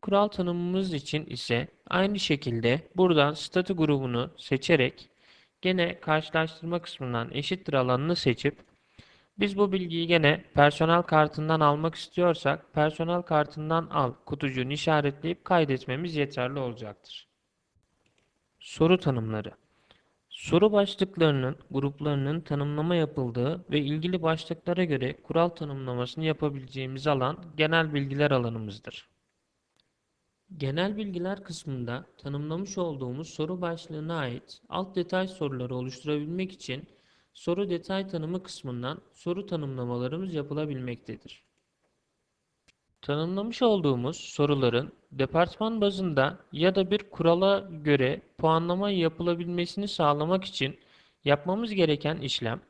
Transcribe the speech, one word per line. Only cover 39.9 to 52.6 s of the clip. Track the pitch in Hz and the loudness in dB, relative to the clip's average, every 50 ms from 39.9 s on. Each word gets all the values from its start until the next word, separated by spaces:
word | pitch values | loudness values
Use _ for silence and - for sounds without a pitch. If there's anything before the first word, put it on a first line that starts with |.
| 123 123 123 127 147 165 190 190 170 | -4 -2 -4 -4 -4 -6 -6 -6 -4
yapılabilmektedir. | 151 143 143 143 147 151 151 143 131 127 123 120 113 _ - - - _ - - - _ _ _ _ _ _ _ _ _ _ _ _ _ _ _ _ _ _ _ _ _ _ _ _ _ _ _ _ _ _ _ _ | -6 -6 -4 -4 -4 -4 -4 -4 -6 -6 -8 -8 -10 _ -14 -14 -14 _ -20 -20 -20 _ _ _ _ _ _ _ _ _ _ _ _ _ _ _ _ _ _ _ _ _ _ _ _ _ _ _ _ _ _ _ _
Tanımlamış | - - 143 147 160 170 185 196 202 226 226 - | -6 -4 -2 -2 -2 -2 -2 -4 -4 -6 -2 2
olduğumuz | 254 240 214 196 165 147 135 123 120 131 - - | 4 4 4 4 4 2 2 2 0 -4 -4 -6
soruların | - - - - 147 147 147 139 131 123 117 120 139 - - _ _ _ | -12 -16 -2 0 2 2 4 4 4 4 2 2 -2 -2 -12 _ _ _
departman | - 135 135 131 - 165 175 170 - - 214 220 226 220 | -4 -2 -2 0 4 2 2 2 0 -4 -4 -2 0 0
bazında | 208 202 196 190 190 180 156 139 131 143 180 - - _ | 0 0 0 0 -2 0 2 2 2 2 0 -6 -16 _
ya | - 143 160 185 190 | -4 2 2 2 4
da | 196 190 185 | 2 0 2
bir | 202 208 - - | 0 -2 -2 -4
kurala | - - 170 165 170 175 190 196 202 196 196 196 | -8 0 4 4 6 6 6 4 4 2 0 -6
göre | 165 156 147 151 143 139 131 127 147 185 - _ _ _ | -14 -6 2 4 4 4 4 2 0 -2 -8 _ _ _
puanlama | - 160 160 160 170 175 175 185 196 208 | 2 4 4 4 2 0 -2 0 0 0
yapılabilmesini | 202 185 165 160 160 165 170 175 175 170 175 170 175 175 175 175 - - 202 202 | 0 2 2 0 0 0 -2 -2 0 0 -2 -4 -2 -2 -2 -2 -4 -6 -6 -6
sağlamak | - - 170 147 147 147 151 160 185 190 185 | 0 2 4 4 4 4 2 2 0 0 0
için | - - - 135 135 143 - _ _ _ _ _ _ _ _ _ | -4 -4 -4 -4 -4 -4 -8 _ _ _ _ _ _ _ _ _
yapmamız | 143 143 143 147 180 185 208 233 226 208 | 2 2 2 2 -2 -2 -2 -2 -4 2
gereken | 190 175 156 151 143 - 147 156 - | 2 4 4 2 2 0 -4 -4 -4
işlem | - 135 - - 120 113 117 175 | -4 -6 -6 -4 -2 -4 -4 -4